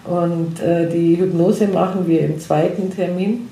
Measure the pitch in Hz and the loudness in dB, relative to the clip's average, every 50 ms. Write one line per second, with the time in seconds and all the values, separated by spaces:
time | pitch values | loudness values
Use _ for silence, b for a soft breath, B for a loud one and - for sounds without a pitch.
0 | - - 175 175 175 170 170 165 165 165 165 - - 170 170 170 170 170 170 170 | -6 -2 -2 0 0 0 0 -2 -2 -4 -4 -4 0 0 2 2 0 0 0 2
1 | 170 165 165 175 190 185 - 165 170 185 214 - 214 196 185 170 175 190 190 196 | 4 4 4 4 2 0 2 2 2 2 2 2 2 0 2 2 0 0 0 -2
2 | 180 165 165 160 147 147 151 - - - 156 151 160 185 - - 190 185 - - | 0 2 2 2 2 0 -2 -4 -4 -2 0 2 2 0 0 -2 -4 -4 -4 -4
3 | 185 175 180 180 190 196 233 240 - - | -4 -4 -2 -2 -2 -2 -2 -4 -6 -12